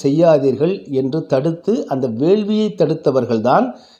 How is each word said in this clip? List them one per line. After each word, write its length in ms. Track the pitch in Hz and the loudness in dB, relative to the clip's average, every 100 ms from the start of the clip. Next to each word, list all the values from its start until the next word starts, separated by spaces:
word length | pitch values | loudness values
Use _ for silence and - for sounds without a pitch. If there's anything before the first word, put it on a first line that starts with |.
செய்யாதீர்கள்" 880 | 143 151 170 151 139 123 165 196 - | -2 4 4 4 2 0 -2 -2 -4
என்று 340 | 131 131 160 - | -4 -2 -4 -2
தடுத்து, 600 | 131 160 165 - 247 - | -2 0 -4 -4 -4 -4
அந்த 200 | 135 123 | -4 -4
வேள்வியை 640 | 110 151 214 202 214 214 | -2 0 0 0 -2 -2
தடுத்தவர்கள் 680 | - 151 156 156 131 110 113 | 0 -2 0 0 0 0 0
தான் 340 | 117 165 254 - - _ | 2 2 0 -6 -20 _